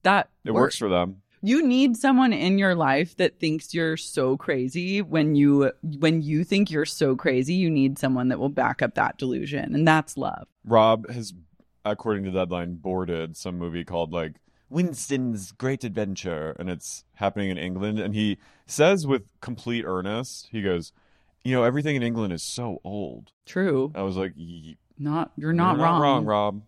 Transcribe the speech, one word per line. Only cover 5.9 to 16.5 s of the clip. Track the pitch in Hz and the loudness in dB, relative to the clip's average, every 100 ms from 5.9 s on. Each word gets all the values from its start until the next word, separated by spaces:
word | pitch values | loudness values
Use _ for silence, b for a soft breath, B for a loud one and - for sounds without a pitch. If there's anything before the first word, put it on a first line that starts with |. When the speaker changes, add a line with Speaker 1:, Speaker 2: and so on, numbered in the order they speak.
| 143 160 165 | 0 2 2
Speaker 1:
you | 147 156 175 | 0 -2 0
think | 196 202 | 0 2
you're | 156 147 | 0 -4
so | - 143 127 | 0 0 2
crazy, | 160 127 131 185 | 2 0 0 0
you | 175 | 2
need | 151 135 139 | 2 2 0
someone | 135 127 127 | -2 0 0
that | 123 | 0
will | 139 | -2
back | 139 120 - | 0 -2 0
up | 127 - | -2 0
that | - - | -2 -2
delusion. | 131 127 143 143 - - | -4 -4 -4 -6 -2 2
And | 160 | 4
that's | 156 151 - | 4 0 -6
love. | - - - _ | -6 -8 -16 _
Speaker 2:
Rob | - 113 110 113 110 | 4 6 8 4 0
has, | 120 104 87 - _ _ _ | -10 -12 -16 -20 _ _ _
according | 104 107 113 104 | -6 -4 -2 -2
to | 95 | 0
Deadline, | 92 90 87 87 87 | -2 -2 -4 -6 -8
boarded | 92 92 90 85 82 80 | -4 -4 -2 -4 -6 -8
some | 95 87 | -10 -8
movie | 87 85 | -6 -8
called, | 82 87 82 | -6 -4 -4
like, | 85 80 73 _ _ _ | -4 -6 -10 _ _ _
Winston's | 147 175 139 - 139 123 107 92 | -4 -4 -4 -4 -2 -2 -4 -10
Great | - 131 135 | -6 -4 -4
Adventure, | 120 110 101 92 92 80 78 | -6 -4 -6 -6 -6 -6 -8